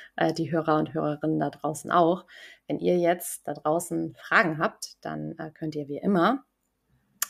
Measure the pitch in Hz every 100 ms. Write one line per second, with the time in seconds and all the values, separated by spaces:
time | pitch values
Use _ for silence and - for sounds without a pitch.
0 | - - 165 160 147 165 156 156 156 156
1 | 151 147 156 156 143 - 147 156 - 175
2 | 165 185 - - - - - 151 180 180
3 | 170 185 - - - 151 151 165 - 165
4 | 165 - - 180 180 156 165 - - -
5 | 160 156 156 160 160 - 160 151 139 143
6 | 196 185 190 269 - _ _ _ _ _
7 | _ -